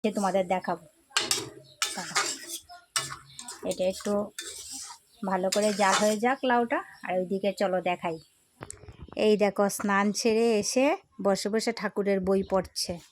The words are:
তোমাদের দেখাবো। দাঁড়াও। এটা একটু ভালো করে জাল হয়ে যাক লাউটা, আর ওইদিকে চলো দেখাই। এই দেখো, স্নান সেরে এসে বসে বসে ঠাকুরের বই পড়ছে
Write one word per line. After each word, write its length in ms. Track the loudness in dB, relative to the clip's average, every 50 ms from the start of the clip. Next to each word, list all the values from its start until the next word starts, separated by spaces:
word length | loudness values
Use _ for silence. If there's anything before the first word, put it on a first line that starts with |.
| -2 -2
তোমাদের 320 | -2 0 -2 2 2 2 2 2 0
দেখাবো। 320 | -2 0 -4 -4 -4 -6 -20 _ _ _ _ -4 -2 -2 0 -4 -4 -4 -10 -14 -18 -20 -20 -10 _ -8 -6 -6
দাঁড়াও। 280 | -8 -10 -4 -2 -2 -2 -2 -4 -8 -10 -12 -12 -14 -14 _ -20 -20 -20 _ _ -6 -6 -6 -12 -14 -16 -20 -20 -18 -16 -16 -16 -10 -6 -6
এটা 160 | -4 -2 -2 -2 -2
একটু 200 | -2 -4 -2 -2 0 -2 -4 _ -14 -14 -12 -14 -14 -14 -14 -14 -14 -14 -14 -16 -20 _ _ _ _ -4 -2
ভালো 180 | -2 0 0 2
করে 200 | 2 2 2 2 2
জাল 220 | 4 4 4 6 6
হয়ে 160 | 4 4 2 2 2
যাক 160 | 0 0 2 2 2
লাউটা, 300 | 4 4 4 2 0 -4 -4 -6 -16 -14 -8
আর 100 | -4 -2 -2
ওইদিকে 320 | -2 -2 -2 -2 0 -2 0 0
চলো 180 | 0 0 0 0 0 0
দেখাই। 280 | -2 0 -2 -4 -4 -4 -10 _ _ _ _ _ _ _ -16 -16 -16 -20 -20 -20 -18 -18 -18 -12 -2 2 4
এই 80 | 4 6 6 4
দেখো, 220 | 2 2 2 0 0
স্নান 380 | 0 -2 -2 0 2 2 2 2 0 2
সেরে 280 | 0 2 2 4 4 4 2 2
এসে 240 | 0 0 2 2 4 4 2 0 _ _ _ -2 2
বসে 220 | 2 2 2 0 -2 -2
বসে 180 | 0 0 -2 -4 -2
ঠাকুরের 400 | -4 -4 -2 -2 0 2 2 2 2 2
বই 140 | 2 2 2 0
পড়ছে 440 | 0 0 0 -2 _ -8 -6 -6 -6 -12 -12 -20